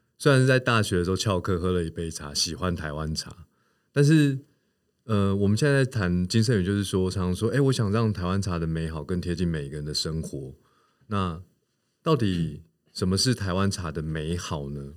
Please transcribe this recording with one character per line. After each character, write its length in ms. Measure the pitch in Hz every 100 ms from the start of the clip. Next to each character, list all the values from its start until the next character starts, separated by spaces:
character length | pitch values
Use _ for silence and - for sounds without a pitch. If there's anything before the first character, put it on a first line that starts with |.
| _ _
虽 140 | 151
然 100 | 135
是 60 | 131
在 100 | 127
大 240 | - 113
学 160 | 101 92
的 60 |
时 80 | 87
候 40 | 95
翘 240 | 110 92
课 200 | 95 90
喝 120 | 90
了 120 | 90
一 60 | 82
杯 180 | 80 85
茶， 240 | 76 73
喜 220 | 76 87 80
欢 200 | 90 85
台 160 | 80
湾 200 | 73 78
茶， 320 | 78 - - - _ _ _ _
但 120 | 143
是， 360 | 143 160 143 135 - _ _ _ _ _
呃， 320 | - 107 98 98
我 120 | 101
们 80 | 110
现 160 | 147
在 140 | 139 131
在 60 |
谈 360 | 120 90 87 90
金 160 | 113
圣 160 | 110 113
宇， 60 | 90
就 60 |
是 120 | 101
说， 280 | 101 98 92
常 140 | 90 90
常 100 | 87
说 140 | 110
，“诶， 60 | 131
我 120 | 135
想 200 | 123 104
让 200 | 107 113
台 120 | 98
湾 180 | 90 98
茶 160 | 98 85
的 80 | 82
美 240 | 82 82
好 140 | 78
更 180 | 71 90
贴 140 | 87 85
近 120 | 87
每 220 | 78 71
个 60 | 73
人 100 | 73
的 80 |
生 260 | 73 82 80
活。” 360 | 78 69 65 - _ _ _ _ _
那 340 | 104 92 82 92 _ _ _ _ _
到 140 | - 151
底 480 | 104 87 80 76 - _ _
什 160 | - 90
么 80 | 95
是 200 | 131 120
台 180 | 98
湾 160 | 90 98
茶 220 | 95 87
的 100 | 78
美 340 | 78 78 76 87
好 360 | - 82 71
呢？ 240 | 71 69